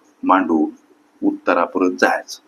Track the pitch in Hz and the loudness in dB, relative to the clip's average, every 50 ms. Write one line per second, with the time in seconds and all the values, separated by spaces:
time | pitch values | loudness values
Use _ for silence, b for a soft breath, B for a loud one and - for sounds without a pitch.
0 | _ _ _ _ - 90 92 95 87 82 82 78 76 - - - _ _ _ _ | _ _ _ _ 0 2 2 2 2 2 0 0 0 -2 -4 -10 _ _ _ _
1 | _ _ _ - - 98 - - - 101 87 87 82 - - 90 92 90 92 - | _ _ _ -4 -4 -4 -4 -2 -2 0 0 0 0 0 0 0 0 0 0 0
2 | 110 90 85 - - - - - _ | 0 0 0 -2 -6 -10 -18 -20 _